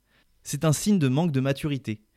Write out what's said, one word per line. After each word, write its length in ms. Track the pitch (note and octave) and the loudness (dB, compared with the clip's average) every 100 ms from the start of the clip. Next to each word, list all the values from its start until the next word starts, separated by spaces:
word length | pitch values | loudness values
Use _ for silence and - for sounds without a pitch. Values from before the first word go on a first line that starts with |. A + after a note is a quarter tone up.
| _ _ _ _ | _ _ _ _
C'est 200 | - C#3+ | -12 -2
un 80 | D#3+ | 0
signe 280 | D3 G3+ G3+ | 2 2 2
de 80 | C#3 | 2
manque 240 | C3 F3 | 2 0
de 80 | C3+ | 0
maturité. 640 | C3 C#3 D#3 C#3 - G#2+ _ | 0 -2 -4 -6 -6 -10 _